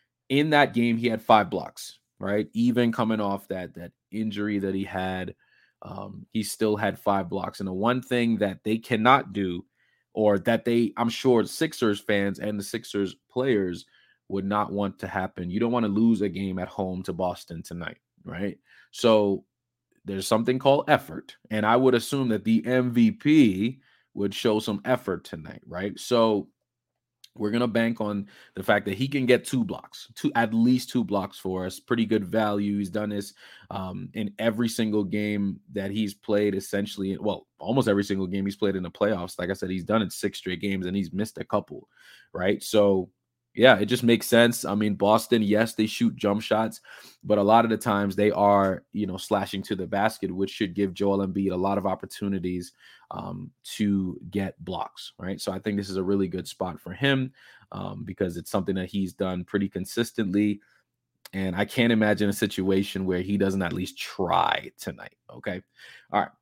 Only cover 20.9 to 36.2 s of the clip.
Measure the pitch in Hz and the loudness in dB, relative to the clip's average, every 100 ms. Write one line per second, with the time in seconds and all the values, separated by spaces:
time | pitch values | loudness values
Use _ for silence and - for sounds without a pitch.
20.9 | 147 - - - - - 110 107 123 131 | 2 0 -14 -16 -20 -8 -2 2 4 6
21.9 | 120 - 139 127 107 110 113 120 127 127 | 4 2 -2 0 0 2 2 2 0 2
22.9 | 117 113 101 147 156 117 92 113 135 _ | 4 4 4 4 6 6 4 -2 -6 _
23.9 | _ _ - 101 - 120 107 110 101 - | _ _ -4 -4 0 0 0 0 -4 0
24.9 | 123 - 87 - 82 78 - - 87 101 | -2 0 -6 -6 -14 -14 -16 -14 -8 -8
25.9 | - - 120 113 104 - _ _ _ _ | -8 0 2 4 2 -4 _ _ _ _
26.9 | _ _ _ - - 104 117 123 113 117 | _ _ _ -20 -6 -2 0 0 2 0
27.9 | 113 104 101 101 - - - 95 104 101 | -2 -4 -4 -6 -14 -16 -4 2 2 2
28.9 | 98 139 139 123 120 - 131 101 92 - | -2 -2 0 4 4 2 -2 -2 -6 -12
29.9 | - - - 147 120 113 113 120 127 - | -20 -20 -6 -2 0 2 4 4 4 0
30.9 | 127 95 101 95 - 95 92 92 - - | -4 -2 -2 -4 -8 -6 -4 -6 -8 -4
31.9 | 117 107 110 92 110 107 104 101 101 95 | -2 2 0 0 -2 0 0 -2 -2 -4
32.9 | 107 104 104 101 - - - - 101 92 | -4 -4 -6 -8 -14 -20 -20 -14 -10 -10
33.9 | 92 92 110 104 - 113 107 117 117 110 | -10 -10 -8 -8 -4 -2 0 -2 0 0
34.9 | 107 98 104 104 104 98 90 - 104 98 | 0 0 -2 -2 -2 -2 -6 -8 -8 -6
35.9 | 104 104 - | -4 -4 -6